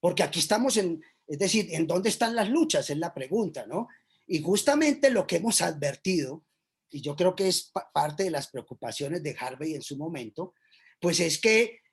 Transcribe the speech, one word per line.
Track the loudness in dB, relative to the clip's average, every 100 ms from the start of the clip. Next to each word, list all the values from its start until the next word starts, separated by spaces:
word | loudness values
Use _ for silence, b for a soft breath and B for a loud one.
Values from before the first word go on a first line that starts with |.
Porque | 0 2
aquí | 0 0
estamos | 0 2 2 2
en, | 0 -2 B B -12
es | -2
decir, | 0 2 0
¿en | -2 0
dónde | 2 0
están | 0 0
las | 2 2
luchas? | 2 4 2 0
Es | -4
la | -4
pregunta, | -6 -4 -2 -2 -4 -6
¿no? | -6 -6 b b b _
Y | -4
justamente | 0 2 4 4 4 4 4
lo | 4 0
que | 0
hemos | 0 2
advertido, | 0 0 -4 -4 0 0 0 -8 _ _ _ _ _
y | -10
yo | -8 2
creo | 2
que | 2 0
es | 0
pa-, | -2 -8 -4
parte | -2 -2 0
de | -2
las | -2 -6
preocupaciones | -12 -12 -10 -8 -6 -4 -4
de | -6 -6
Harvey | -8 -6 -6
en | -6
su | -8 -8
momento, | -6 -8 -10 -10 -12 _ b b b b
pues | 0 2
es | 0 2
que | 4 4 4 -2 _